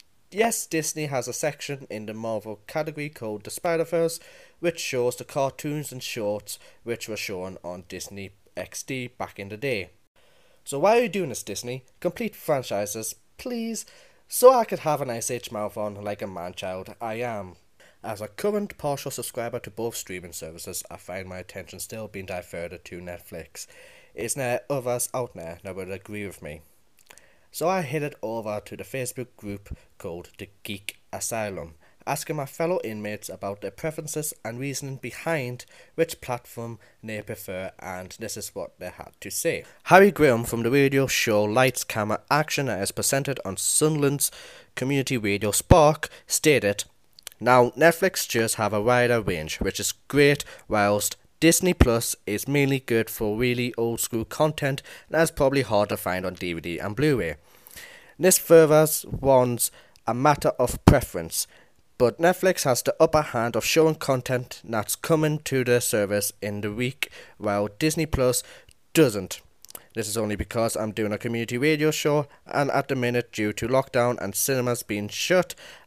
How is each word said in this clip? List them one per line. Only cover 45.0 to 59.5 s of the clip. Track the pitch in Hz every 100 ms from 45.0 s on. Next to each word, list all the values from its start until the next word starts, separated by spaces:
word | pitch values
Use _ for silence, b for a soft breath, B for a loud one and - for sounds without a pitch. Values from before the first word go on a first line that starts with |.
| 131 131
radio | 104 101 107
Spark | - - 180 147 156 - B B
stated, | - 156 135 101 101 - _ _ _ - -
"Now, | 117 127 120
Netflix | - 160 - 190 - -
just | 117 113
have | - 104
a | 104
wider | 107 123 123 120
range, | 101 85 78 -
which | 98 -
is | 101 - -
great, | 139 143 143 - B B
whilst | 104 101 104 - - _ -
Disney | 160 165 185
Plus | - 131 117 - - -
is | 104 -
mainly | 143 139 135
good | - 113 110
for | - 107 107
really | 123 123 123 117
old | 117 113
school | - 113
content | 110 - 156 151 143 135 - B B
and | 156
is | 165
probably | - 135 139
hard | 127 107 104
to | 101
find | - 92
on | 92
D | 90 90
V | 82
D | 82 85
and | 95 104
Blu-ray. | 151 131 82 71 B B B B B B B B
This | 170 180
further | - 165 156 151 156 - -
wants | - 131 131 123